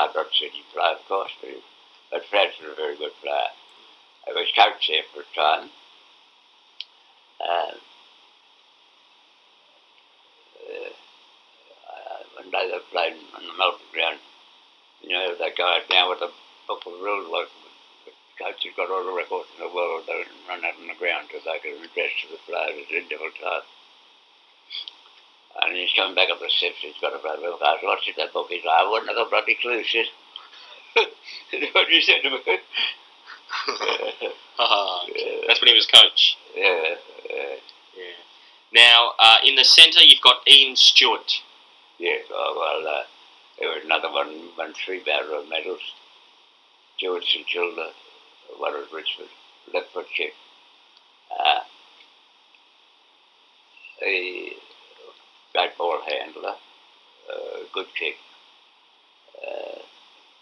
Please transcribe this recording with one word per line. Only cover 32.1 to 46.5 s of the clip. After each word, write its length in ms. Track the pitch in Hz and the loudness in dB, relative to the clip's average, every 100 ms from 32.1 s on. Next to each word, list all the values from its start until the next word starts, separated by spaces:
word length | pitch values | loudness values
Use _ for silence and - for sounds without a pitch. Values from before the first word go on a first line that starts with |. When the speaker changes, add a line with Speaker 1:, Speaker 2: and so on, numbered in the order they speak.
| 165 | 2
Speaker 1:
to 80 | 139 | 0
me? 100 | 131 | -4
<laughs> 1900 | 147 143 - - - - - - - - - - - 110 101 95 - - 113 - - - | -2 -4 -4 -4 -4 -6 -20 -20 -20 -20 -12 -8 -6 -4 -4 -4 -6 -8 -10 -10 -12 -2
Speaker 2:
Ah, 420 | 139 104 95 92 - | 2 2 0 -4 -6
Speaker 1:
Yeah. 340 | - 110 113 113 | -6 -6 -4 0
Speaker 2:
that's 120 | 113 | 4
when 80 | 120 | 6
he 40 | |
was 140 | 113 - | 6 8
coach. 500 | 120 101 - - - - - | 10 10 6 4 2 -8 -2
Speaker 1:
Yeah, 400 | 98 87 80 87 - - - | 0 2 -2 -4 -12 -18 -10
yeah. 260 | 67 69 67 - - - 92 | -8 -8 -10 -16 -20 -20 -18
Speaker 2:
Yeah. 60 | 90 87 - - - - _ | -18 -18 -20 -20 -20 -20 _
Now, 400 | 117 120 120 120 - | 8 10 10 6 6
uh, 200 | 113 113 | 8 8
in 120 | 135 135 | 6 6
the 80 | |
centre, 380 | 127 - 165 170 | 8 10 10 10
you've 180 | 156 - | 10 10
got 260 | - - 135 | 8 6 8
Ian 280 | 139 135 127 | 8 8 6
Stewart. 640 | - - 123 98 - - - - - - - - | 6 8 4 2 -2 -4 -6 -20 -20 -20 -20 -6
Speaker 1:
Yeah, 200 | 85 76 - | -2 -2 -4
oh, 220 | - 73 76 80 76 | -4 -4 -2 -2 -2
well, 100 | 78 | -4
uh, 100 | 71 - - - - - - | -6 -8 -18 -20 -20 -20 -8
there 120 | 82 | -6
was 140 | 78 78 | -6 -2
another 260 | 80 80 | -2 -2
one, 380 | 71 73 78 85 82 | -4 -6 -10 -16 -12
won 160 | 78 | -12
three 260 | 76 92 92 | -10 -10 -8
Barrow 440 | 76 73 73 73 76 | -4 -4 -4 -8 -8
medals. 320 | 80 85 90 - - - - - _ _ | -10 -8 -10 -12 -16 -20 -20 -20 _ _